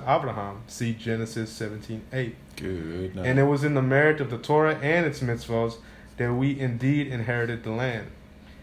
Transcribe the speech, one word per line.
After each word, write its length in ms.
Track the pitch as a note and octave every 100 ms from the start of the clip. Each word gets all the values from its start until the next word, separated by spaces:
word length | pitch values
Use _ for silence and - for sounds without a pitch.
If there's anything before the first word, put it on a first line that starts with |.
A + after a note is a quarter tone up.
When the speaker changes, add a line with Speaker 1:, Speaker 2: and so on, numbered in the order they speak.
| B2+
Speaker 1:
Abraham. 540 | D#3 C#3 G#2 G2+ G2+ A#2
See 260 | - A#2
Genesis 560 | A2 A#2 A2+ A2 A#2 A2
seventeen 520 | - G#2+ G#2 - A2+ -
eight. 220 | C3 A#2 - - -
Speaker 2:
Good 600 | F#2 F2+ D#2+ F2 F#2 F#2+
night. 100 | G#2+
Speaker 1:
And 140 | C3
it 40 | C#3
was 180 | C#3+ D3
in 80 |
the 80 | C#3
merit 400 | C3 C#3 D3+ D3+
of 80 | B2+
the 80 | A#2
Torah 380 | - D3+ D#3 D3+
and 240 | C#3 E3+ D#3+
its 140 | -
mitzvahs 580 | B2 A#2+ - A#2 A2+ A2+ - - - -
that 140 | A#2+
we 240 | A#2+ C#3 C3+
indeed 500 | C3 A#2+ C3 D3 C#3
inherited 560 | B2 A2+ A#2+ A#2 A#2
the 80 | A2+
land. 360 | A2 B2+ A2 G2 - - - - -